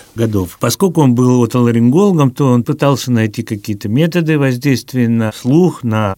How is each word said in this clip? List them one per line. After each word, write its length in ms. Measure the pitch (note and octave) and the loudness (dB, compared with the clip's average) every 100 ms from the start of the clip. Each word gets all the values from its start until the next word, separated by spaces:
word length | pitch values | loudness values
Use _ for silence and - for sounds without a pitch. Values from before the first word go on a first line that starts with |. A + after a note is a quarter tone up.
| - | -14
годов. 440 | A2+ A2+ G#2 E2+ - | -6 -2 -2 -4 -4
Поскольку 400 | A#2+ - F#3+ E3 | -6 0 0 2
он 140 | C#3 | 2
был 280 | A#2+ B2+ B2 | 4 2 2
отоларингологом, 880 | A#2 B2+ A#2+ A#2 A#2+ D3 G3+ E3+ C3+ | 2 2 0 2 2 2 2 2 0
то 180 | B2 C#3 | 0 0
он 140 | B2 | 0
пытался 480 | A#2 D3 C#3+ C#3 B2+ | 0 -2 0 0 0
найти 320 | A#2+ A2 G#2+ | 0 0 -4
какие-то 460 | A2 G#2 G2+ G2+ G#2 | -8 -8 -8 -8 -4
методы 500 | A#2+ E3 F3 D#3+ D#3 | 0 0 0 0 0
воздействия 720 | C#3 B2 C#3+ A#2+ - B2+ A#2 | 0 -2 -2 -2 -4 -2 0
на 240 | A#2 A2 | 0 -2
слух, 500 | - B2 D3+ F3+ D3+ | -4 0 2 2 0
на 320 | A#2+ A2 G#2 | -4 -2 -2